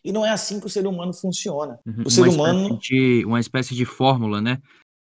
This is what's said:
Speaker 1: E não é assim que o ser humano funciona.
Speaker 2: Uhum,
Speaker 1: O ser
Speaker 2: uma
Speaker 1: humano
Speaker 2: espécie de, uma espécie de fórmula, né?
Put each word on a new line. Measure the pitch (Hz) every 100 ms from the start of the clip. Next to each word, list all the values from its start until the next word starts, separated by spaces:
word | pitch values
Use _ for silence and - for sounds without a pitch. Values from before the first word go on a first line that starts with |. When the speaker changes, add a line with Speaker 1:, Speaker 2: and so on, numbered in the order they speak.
Speaker 1:
E | 151
não | 208 214
é |
assim | 214 - 202
que | 202
o |
ser | 208 190
humano | 175 180
funciona. | 175 190 175 202 143 147 120 113
Speaker 2:
Uhum, | 110 113
Speaker 1:
O |
ser | -
Speaker 2:
uma | 180
Speaker 1:
humano | 156 156 185
Speaker 2:
espécie | 196 113 -
de, | 131 127 120 107
uma | 117
espécie | 117 131 123 123
de | 120
fórmula, | - 131 131 110 104
né? | 113 131 - _ _ _